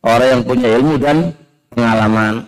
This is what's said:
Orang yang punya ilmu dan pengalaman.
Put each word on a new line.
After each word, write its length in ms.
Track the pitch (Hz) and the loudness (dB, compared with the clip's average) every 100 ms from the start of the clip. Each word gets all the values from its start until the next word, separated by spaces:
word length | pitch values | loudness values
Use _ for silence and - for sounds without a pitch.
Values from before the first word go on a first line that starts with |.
Orang 240 | 113 117 131 | 2 2 2
yang 140 | 127 | 2
punya 240 | 117 127 120 117 | 0 -2 0 0
ilmu 240 | 147 143 | 0 0
dan 320 | 143 151 170 - _ _ _ | 0 0 -2 -8 _ _ _
pengalaman. 720 | - 117 113 107 110 107 113 | -4 -2 0 0 0 -2 -4